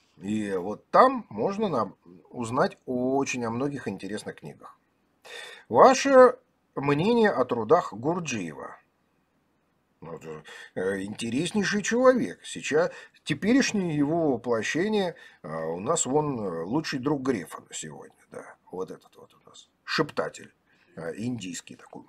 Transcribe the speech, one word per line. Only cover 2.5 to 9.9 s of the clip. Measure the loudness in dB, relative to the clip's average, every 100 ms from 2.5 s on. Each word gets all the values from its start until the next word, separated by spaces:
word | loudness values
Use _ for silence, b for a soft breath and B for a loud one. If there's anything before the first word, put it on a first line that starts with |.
| -2 -2 -4 -8
очень | -4 -2 0 -2 -4 -4
о |
многих | -4 -4 -6 -8
интересных | -8 -8 -10 -10 -14
книгах. | -16 -18 -20 -20 _ _ _ _ B B B B B
Ваше | 8 8 8 6 10 8 6 _ _ _ -6
мнение | 0 2 4 4 4
о | 4 0
трудах | 0 4 2 2
Гурджиева. | -6 -4 -4 -4 -6 -6 -10 -14 -16 _ _ _ _ _ _ _ _ _ _ _